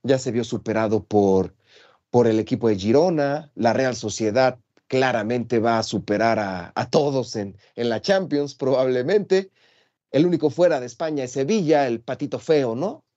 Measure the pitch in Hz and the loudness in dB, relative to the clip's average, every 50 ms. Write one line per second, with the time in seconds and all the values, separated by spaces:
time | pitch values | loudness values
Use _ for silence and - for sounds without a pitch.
0 | - 120 135 131 127 131 110 120 113 - 123 107 - 113 107 110 113 104 110 107 | 0 0 0 0 0 -2 -4 -4 -4 -4 -6 -6 -4 -2 -2 0 0 0 0 -2
1 | 95 - 104 104 101 98 95 95 92 85 _ _ _ _ _ - - _ _ _ | -2 0 2 2 4 4 4 2 0 -2 _ _ _ _ _ -20 -20 _ _ _
2 | _ _ - 123 120 117 110 110 104 - 131 98 117 113 107 95 92 107 117 143 | _ _ 2 4 4 4 4 2 0 -2 -2 0 0 0 0 0 0 2 4 4
3 | 170 185 175 151 143 139 143 151 165 - - - 113 117 110 123 131 127 123 110 | 4 4 2 0 -2 -2 -2 -6 -8 -12 -8 -2 0 0 2 2 0 -2 -2 -4
4 | - 107 - - 113 107 104 127 131 127 123 - _ _ _ _ _ - - 131 | -6 -8 -6 -2 -2 0 2 4 2 2 2 -2 _ _ _ _ _ -4 -2 0
5 | 131 127 120 113 107 110 123 123 117 117 123 117 107 117 117 110 110 - - 101 | 0 2 0 0 -2 -2 -2 -4 -2 0 0 0 2 2 2 0 0 -2 -4 -6
6 | 87 - 104 104 110 113 113 110 104 98 92 90 85 - - - 120 - - 165 | -2 -2 0 0 2 2 2 0 -2 -4 -6 -8 -10 -8 -6 -6 -4 0 0 0
7 | 143 147 139 131 117 - - 113 101 98 92 - _ _ - - 117 120 113 107 | 2 2 -2 -4 -4 -4 -6 -8 -8 -8 -10 -18 _ _ -8 -6 -4 -4 -4 -4
8 | - - 196 190 185 143 147 143 143 139 - - 139 135 139 127 131 127 127 139 | 0 0 0 0 0 -2 -2 -2 -2 -4 -6 -6 -2 0 0 2 2 0 0 -2
9 | 127 143 - 214 185 - 190 190 196 - _ _ _ _ _ _ _ _ _ _ | 0 0 0 0 2 2 0 0 0 -4 _ _ _ _ _ _ _ _ _ _
10 | _ _ - 135 165 180 175 147 156 147 - 160 180 175 156 135 123 120 - - | _ _ 0 2 2 2 2 0 0 -2 0 2 2 2 2 0 -4 -8 -8 -6
11 | 170 160 156 143 127 123 - 139 135 139 220 220 175 147 156 143 143 127 117 113 | -6 -4 -4 -4 -6 -6 -4 -4 -2 0 0 0 2 2 2 2 2 0 -2 -4
12 | - - 131 110 147 120 135 117 - - 160 147 135 120 113 123 165 208 - - | -6 -8 -8 -8 -8 -8 -8 -6 0 2 2 2 2 0 -2 -4 -4 -6 -6 -10
13 | _ _ _ | _ _ _